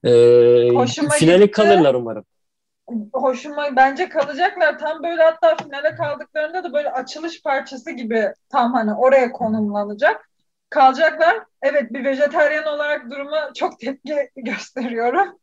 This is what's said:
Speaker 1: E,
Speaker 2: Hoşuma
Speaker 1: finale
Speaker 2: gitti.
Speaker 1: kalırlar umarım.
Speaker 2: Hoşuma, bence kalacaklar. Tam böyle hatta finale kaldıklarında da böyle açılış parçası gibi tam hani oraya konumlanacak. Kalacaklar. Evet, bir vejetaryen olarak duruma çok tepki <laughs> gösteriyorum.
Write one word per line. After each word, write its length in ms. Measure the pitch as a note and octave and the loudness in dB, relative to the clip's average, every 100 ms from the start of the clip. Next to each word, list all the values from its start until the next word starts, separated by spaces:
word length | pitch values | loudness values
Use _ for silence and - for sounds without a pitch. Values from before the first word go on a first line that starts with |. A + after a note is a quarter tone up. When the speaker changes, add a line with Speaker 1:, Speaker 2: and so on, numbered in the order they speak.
Speaker 1:
E, 720 | B2 A#2+ A#2+ A#2+ A#2+ A#2+ A#2+ | 4 6 8 8 6 6 4
Speaker 2:
Hoşuma 340 | B2 A#2+ A#2+ D4 | 2 0 -2 -2
Speaker 1:
finale 280 | D4+ D#3+ F3+ | 2 4 6
Speaker 2:
gitti. 60 | G#3 | 6
Speaker 1:
kalırlar 420 | G#3 G#3 F#3+ D3 | 4 4 6 4
umarım. 320 | B2+ A#2 G#2+ _ _ _ _ _ _ - A#3 G#3 | 2 -4 -10 _ _ _ _ _ _ -12 -12 -8
Speaker 2:
Hoşuma, 640 | C4 C4+ B3 D4+ D4 D4 | -4 -2 -4 -8 -8 -2
bence 340 | C4 C4+ C#4 F#4 | 2 2 2 -4
kalacaklar. 720 | D#4 C#4+ C#4+ F#4 F#4+ D#4 - | -4 -4 -2 -4 0 -2 -2
Tam 240 | D4+ D#4+ | -8 -6
böyle 200 | E4+ E4+ | -6 2
hatta 400 | D#4+ D#4+ E4 D#4+ | 2 4 0 0
finale 320 | D#4+ C#4 D4+ | -6 -6 -6
kaldıklarında 680 | - D4+ C4 D4+ D#4 F4 F4+ | -4 -6 -6 -8 -8 -6 -6
da 100 | F4 | -6
böyle 180 | D4 D4 | -6 -4
açılış 500 | B3+ C4 D4+ E4 - | -8 -10 -10 -12 -8
parçası 480 | D#4 C#4 C#4 B3+ E4 | -4 -4 -6 -16 -14
gibi 360 | B3+ A3+ A3+ G#3 - _ | -12 -4 -2 -2 -6 _
tam 240 | C4+ A#3+ | 0 0
hani 200 | B3 G#3+ | 0 -2
oraya 380 | G#3 B3+ C4+ A#3+ | 0 4 4 2
konumlanacak. 960 | - A3+ A3 G#3 G3+ G#3 G#3 D4+ G#4+ _ _ _ _ _ | -4 -4 -2 -2 -4 -6 -2 -2 -2 _ _ _ _ _
Kalacaklar. 680 | D4+ C4 B3+ D#4 D#4 E4 A4+ - _ | 2 2 4 -2 2 0 0 -8 _
Evet, 320 | C#4 D4 A#3 | -2 -2 -4
bir 100 | C4 | -6
vejetaryen 580 | C4+ C4+ D4 D#4+ D4 D4+ | -4 -2 -2 0 0 0
olarak 480 | D4+ D4 D4 D4 A#3+ | -4 -6 -6 -6 -8
duruma 400 | C#4 C#4+ D#4 C#4+ | -14 -6 -6 -8
çok 240 | - F#4 - | -6 -8 -6
tepki 360 | A#3 C4+ C4+ D4 C4 | -12 -12 -8 -6 -6
<laughs> 40 | |
gösteriyorum. 1000 | - A#3 F#3+ - C4 A#3+ A#3 A#3+ D4+ F#4+ _ | -10 -10 -10 -12 -10 -8 -4 -2 -2 -4 _